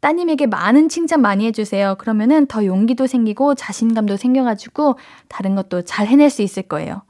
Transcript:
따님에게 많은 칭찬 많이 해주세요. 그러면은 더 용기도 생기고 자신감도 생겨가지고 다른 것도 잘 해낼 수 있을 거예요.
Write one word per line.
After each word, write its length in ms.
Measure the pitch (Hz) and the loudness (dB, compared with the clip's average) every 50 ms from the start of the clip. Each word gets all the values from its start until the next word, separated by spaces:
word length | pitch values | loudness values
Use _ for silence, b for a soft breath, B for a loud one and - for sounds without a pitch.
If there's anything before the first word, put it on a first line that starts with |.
따님에게 460 | - 285 320 349 359 330 311 269 294 | 0 0 0 0 0 -2 0 0 0
많은 440 | 240 202 165 175 196 233 285 311 320 | -2 -2 -2 0 4 4 4 4 4
칭찬 320 | - 339 339 311 339 311 247 | 0 -2 -2 0 2 2 2
많이 240 | 208 196 196 214 | 2 2 0 -2
해주세요. 480 | 226 214 - 214 202 - 196 202 196 196 | -2 -2 -4 -6 -4 -2 -2 0 0 -2
그러면은 520 | 196 - - 220 214 214 240 302 311 285 | -4 -4 -2 -2 0 2 4 4 4 2
더 200 | 277 - 220 208 | 2 0 -2 0
용기도 400 | 190 185 190 208 233 262 247 262 | 0 2 2 2 2 2 0 -2
생기고 480 | 254 - 247 226 214 208 - 269 285 285 | 0 0 0 0 0 0 0 0 0 0
자신감도 640 | 269 - - 202 - 226 226 226 226 214 208 196 196 | -2 -4 -12 -6 -2 -2 0 0 0 0 -2 -2 -2
생겨가지고 800 | - 247 254 269 262 240 214 202 - - _ - 302 294 254 B B B B B B B | 0 0 2 2 2 0 -2 -4 -8 -12 _ 0 0 0 0 B B B B B B B
다른 260 | - - 196 190 196 | -12 -6 -4 -2 -2
것도 280 | 196 185 190 - 180 175 | -2 -4 _ -6 -6 -6
잘 240 | - - - 208 | -6 -4 -4 0
해낼 220 | 208 247 285 294 294 | 2 4 6 6 4
수 140 | - - 208 | 4 0 -4
있을 220 | 190 - - 185 | -4 -4 -8 -8
거예요. 380 | _ - 151 160 156 - 196 - _ | _ -8 -8 -6 -8 -10 -12 -14 _